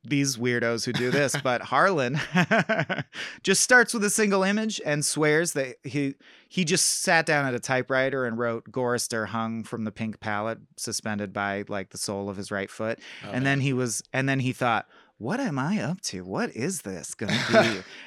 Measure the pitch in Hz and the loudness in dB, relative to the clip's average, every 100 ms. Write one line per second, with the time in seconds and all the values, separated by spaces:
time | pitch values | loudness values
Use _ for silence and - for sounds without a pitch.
0 | 117 143 139 120 123 120 117 117 123 120 | 0 0 0 0 0 2 0 0 -2 -2
1 | 123 135 139 143 131 120 92 131 180 175 | 0 2 2 0 0 -2 0 4 4 4
2 | 123 143 - 180 170 220 - 220 147 190 | 0 -2 0 2 4 2 2 0 0 -4
3 | - - - - - 190 - 247 226 233 | -6 -10 -12 -4 0 2 6 6 6 2
4 | 202 214 208 196 190 208 220 202 - 147 | 0 2 4 4 4 2 -2 -2 0 0
5 | 143 - 151 151 170 147 131 120 135 135 | 0 2 4 4 2 -2 -4 -6 -4 -2
6 | 139 - - - _ - 165 175 - - | -2 -4 -18 -20 _ -2 2 2 2 0
7 | - 165 160 147 139 120 - 131 123 131 | 4 2 4 2 2 -2 0 -2 2 2
8 | 131 135 123 113 120 117 - 120 123 120 | 2 0 -2 0 -2 -2 -6 -4 0 0
9 | - 117 104 113 113 113 104 117 107 - | -2 -2 -2 -2 -4 -4 -6 -6 -6 -6
10 | 110 101 110 104 110 113 - - - 107 | -8 -6 -4 -2 -2 -6 -12 -12 -8 -6
11 | 113 104 104 101 101 98 98 101 95 - | -4 -4 -4 -4 -2 -2 -4 -6 -8 -8
12 | - 101 101 98 95 101 98 - 113 117 | -6 -4 -6 -6 -6 -6 -6 -6 -6 -6
13 | - - 104 117 135 139 135 127 123 110 | -10 -16 -8 -2 0 2 2 0 0 -4
14 | - 131 135 135 127 120 123 107 - - | -4 -2 0 0 -2 0 0 0 -2 -20
15 | _ _ 110 240 269 139 139 208 120 185 | _ _ -6 -2 -2 -2 -2 0 -2 -4
16 | - 92 90 110 233 - 143 185 98 92 | -6 -8 -6 -4 -4 -4 -4 -4 -8 -10
17 | - - 101 113 - 113 113 101 - - | -10 -8 -2 -2 4 4 4 0 -8 -18